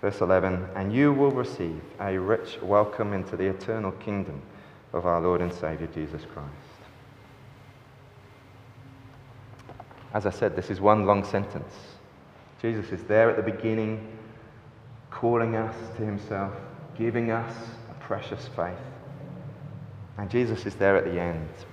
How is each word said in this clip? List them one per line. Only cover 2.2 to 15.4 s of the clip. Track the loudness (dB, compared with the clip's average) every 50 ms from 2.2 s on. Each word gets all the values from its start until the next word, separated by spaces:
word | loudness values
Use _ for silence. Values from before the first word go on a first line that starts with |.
| 2 2 2 2 2 -4 -10 -8 0
welcome | 4 6 6 6 4 2 -4 -2 -2 -2
into | -2 -4 -4 -2
the | 0 0
eternal | 0 0 -2 -4 -4 -4 -2 -2 -4 -4
kingdom | -4 -6 -4 -2 -2 -2 -4 -8 -10 -12 -14 -18 -20 -20 -20 -20 -20 -20 -6 -6
of | -2 0
our | 2 2 4
Lord | 4 4 4 4 2
and | 0 -2
Saviour | -4 -4 -4 -4 -4 -6 -8
Jesus | -6 -6 -8 -6 -8 -10 -10
Christ." | -10 -12 -12 -12 -12 -14 -16 -20 -20 -20 -20 -20 -20 -20 -20 -20 -20 -20 -20 -20 -20 -20 -20 -20 -20 -20 -20 -20 -20 -20 -20 -20 -20 -20 -20 -20 -20 -20 -20 -20 -20 -20 -20 -20 -20 -20 -20 -20 -20 -20 -20 -20 -20 -20 -20 -20 -20 -20 -20 -20 -20 -20 -20 -20 -20 -20 -20 -18 -18 -16 -16 -16 -18 -18 -20 -18 -4 -4
As | -2 0
I | 0
said, | 0 2 0 0 0
this | 0 -4 -4
is | -4 4
one | 6 6 6 8 8
long | 6 6 6 4
sentence. | 0 -2 -2 -2 -2 -6 -10 -10 -10 -14 -16 -18 -18 -20 -20 -20 -20 -20 -20 -20 -20 -20 -20 -20 -20 -16 -4 -2
Jesus | -2 -2 -2 -4 -6
is | -6 -8 -2
there | 4 8 8 8 8
at | 8
the | 4 2
beginning, | 0 -2 -2 0 0 0 2 0 -2 -2 -4 -8 -12 -14 -14 -16 -16 -18 -18 -20 -20 -20 -20 -20 -20 -20 -20 -20 -20 -20 -20 -18 -14
calling | -10 0 2 4 4 4